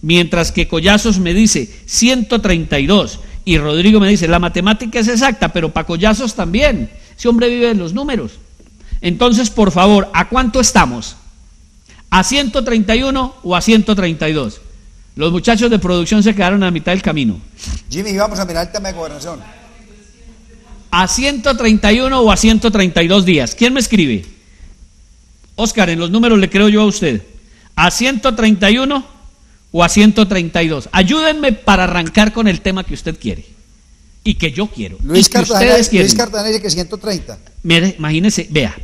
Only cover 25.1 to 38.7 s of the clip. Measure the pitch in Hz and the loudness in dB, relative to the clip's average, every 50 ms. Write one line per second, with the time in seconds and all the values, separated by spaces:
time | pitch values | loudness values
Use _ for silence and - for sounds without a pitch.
25.1 | - _ _ _ _ _ - - - - 220 226 - 226 196 175 165 165 170 170 | -20 _ _ _ _ _ -20 -20 -8 -4 -4 -4 0 0 0 0 0 -2 -2 -2
26.1 | 180 226 226 240 226 208 190 - - 196 208 214 208 214 214 208 196 - - 156 | 0 2 2 4 4 4 2 2 2 4 4 4 4 4 2 2 0 0 -2 -2
27.1 | 123 107 - - - - _ _ - _ _ - _ - 160 180 - - 233 254 | -2 -4 -6 -10 -20 -20 _ _ -20 _ _ -14 _ 0 0 0 2 0 -2 -2
28.1 | 277 220 - 262 240 220 226 220 214 180 202 196 214 247 269 269 285 277 254 - | -2 0 -2 -2 -2 2 2 2 2 2 2 0 2 2 0 -2 -2 -4 -6 -8
29.1 | - - - - - _ _ _ _ _ _ _ - 165 170 170 - 208 208 214 | -18 -20 -20 -20 -20 _ _ _ _ _ _ _ 0 0 0 2 4 4 4 4
30.1 | 208 220 214 190 202 190 170 165 - 180 170 165 160 139 120 - - 180 190 180 | 6 4 0 0 0 -4 -4 -2 -2 -2 -2 -2 -2 -6 -8 -4 0 0 2 2
31.1 | 269 320 311 311 302 311 294 277 226 - - - 202 190 185 180 175 180 170 160 | 2 0 0 0 0 0 0 -2 -2 -2 0 0 2 2 2 0 -2 -2 -4 -2
32.1 | - - 214 214 214 233 226 214 180 156 - 196 190 190 185 - 151 135 - - | 0 0 0 0 0 0 0 0 0 0 -2 -4 -4 -4 -6 -8 -10 -8 -8 -10
33.1 | - - - 110 92 73 - - - _ _ _ _ _ _ _ _ _ _ _ | -10 -8 -8 -10 -10 -10 -12 -18 -20 _ _ _ _ _ _ _ _ _ _ _
34.1 | - - _ - - - - 160 135 127 214 214 - - 110 92 85 - - - | -20 -10 _ -4 -2 -2 -2 -6 -4 -4 -6 -8 -6 -10 -12 -12 -8 -8 -6 0
35.1 | 156 185 - - - - 180 - 185 196 202 247 240 240 226 - - 190 180 196 | 2 2 2 4 2 0 0 2 0 2 4 4 4 4 4 2 2 2 2 2
36.1 | 233 214 240 233 196 214 202 220 214 220 196 208 151 175 180 165 - 196 - - | 2 0 0 -2 -4 -6 -4 -4 -4 -4 -4 -4 -6 -6 -6 -8 -10 -10 -8 -6
37.1 | 151 143 135 - 110 - - - _ - - 165 165 165 170 190 185 - 156 151 | -8 -8 -8 -12 -16 -18 -18 -20 _ -12 -4 0 0 2 2 0 -4 -4 -6 -4
38.1 | 156 160 180 214 214 - 165 - 151 151 131 104 | -2 0 0 0 0 -2 -6 -2 -2 -2 -2 -2